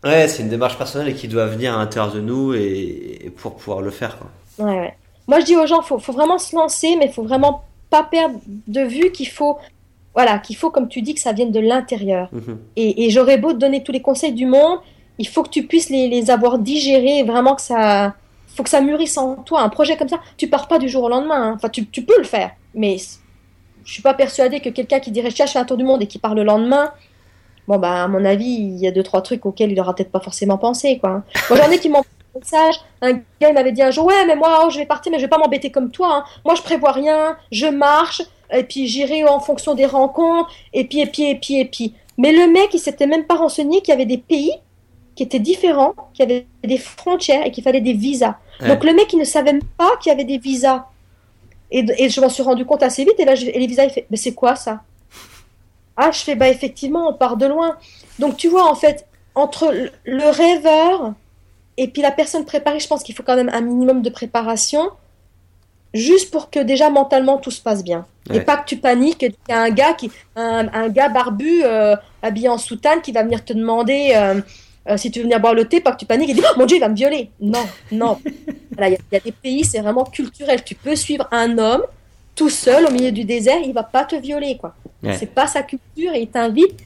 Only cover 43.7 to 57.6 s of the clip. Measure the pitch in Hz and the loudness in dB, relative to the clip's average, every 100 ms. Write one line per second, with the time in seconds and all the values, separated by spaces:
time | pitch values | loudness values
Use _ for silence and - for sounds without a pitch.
43.7 | 359 392 277 247 247 - 311 294 622 _ | 0 2 0 2 -4 -2 -2 -2 -4 _
44.7 | _ _ _ _ - 254 262 214 370 359 | _ _ _ _ -10 -4 -2 -2 0 2
45.7 | 285 269 415 - _ 262 247 247 _ 214 | 4 2 0 -18 _ 0 0 -4 _ -4
46.7 | 262 - - - 359 - 285 302 247 262 | -4 -4 -10 -2 -2 2 0 0 -4 0
47.7 | 262 226 214 240 269 226 208 _ - 233 | 0 0 -2 -2 0 -2 -2 _ -8 0
48.7 | 277 302 330 415 339 294 311 277 285 - | 2 4 4 4 2 0 0 2 0 -2
49.7 | - 349 480 - 277 254 269 269 262 269 | 0 2 2 0 0 0 -4 -4 0 2
50.7 | 262 254 _ _ _ _ _ _ - _ | 0 -4 _ _ _ _ _ _ -20 _
51.7 | 262 220 - 262 269 262 247 262 247 254 | -2 0 2 0 4 0 2 0 0 0
52.7 | 294 254 247 285 427 294 - 247 - 254 | 0 0 2 2 4 4 2 0 -4 -2
53.7 | 247 269 269 - 214 254 247 247 269 - | 2 2 0 -6 -6 -6 0 0 0 -6
54.7 | 220 _ _ _ - - - _ _ _ | -10 _ _ _ -20 -20 -20 _ _ _
55.7 | _ _ - 294 302 - 254 262 254 269 | _ _ 0 0 0 -4 2 2 2 -2
56.7 | - 277 320 330 - 254 233 269 294 | -8 -6 -2 -2 0 -2 2 0 0